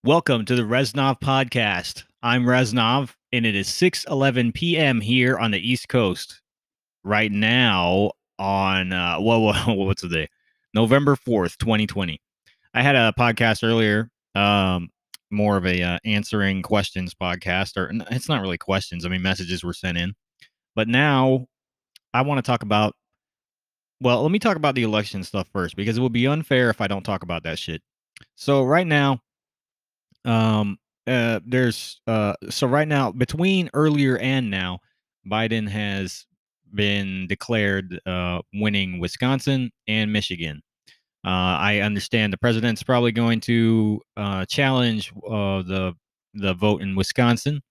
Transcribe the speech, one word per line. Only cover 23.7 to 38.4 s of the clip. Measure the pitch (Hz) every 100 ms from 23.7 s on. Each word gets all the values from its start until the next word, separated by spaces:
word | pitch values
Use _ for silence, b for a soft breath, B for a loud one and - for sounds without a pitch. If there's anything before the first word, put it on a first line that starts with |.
| _ _ _
well, | 127 120
let | 151
me | 202
talk | 233 165
about | 151 131
the |
election | 113 107 104 98 90
stuff | 98 90
first, | 101 87 -
because | 104 113
it |
would | 127
be | 117 127
unfair | 151 156 131 123
if | 107
I | 98
don't | 98
talk | 95 95
about | 87 85
that | 82 80
shit. | - 80 _ _ _ - - _
So | - 139
right | 127 160 180
now, | 147 139 131 _ _ _ _ _ _ _ _ _ _ 123
um, | 113 110 107 104 98 _ _ -
uh, | 127 117 110 101
there's, | 127 123 107 - - -
uh, | 110 104 - -
so | - 131
right | 143 156
now, | 147 120
between | 123 123 156 185 190 170
earlier | 143 156 147 135 127
and | 127 135 117
now, | 95 90 90 _ _ _ _ 98
Biden | 107 113 110 107
has | 104 104 98 92 - _ _ _ _ _
been | 101 104 101 98 95 92
declared, | 98 - 113 101 98 92 87 -
uh, | 90 90 87